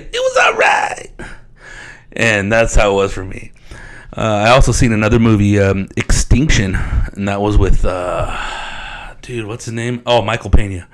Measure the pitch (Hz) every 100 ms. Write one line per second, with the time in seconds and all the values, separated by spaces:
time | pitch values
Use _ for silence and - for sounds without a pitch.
0 | - 466 523 523 - - - - - -
1 | - - - - - - - - - -
2 | - - 113 107 98 113 117 - 107 98
3 | 98 - 95 - - - - - - -
4 | - - 110 107 107 127 131 117 120 107
5 | 107 117 117 107 101 101 98 98 95 -
6 | - - - 113 151 - 98 95 - -
7 | - - 101 101 104 101 95 - 92 90
8 | 90 85 - - - - - - - -
9 | - - - 120 107 113 - 113 117 123
10 | 120 120 104 117 104 - 101 95 -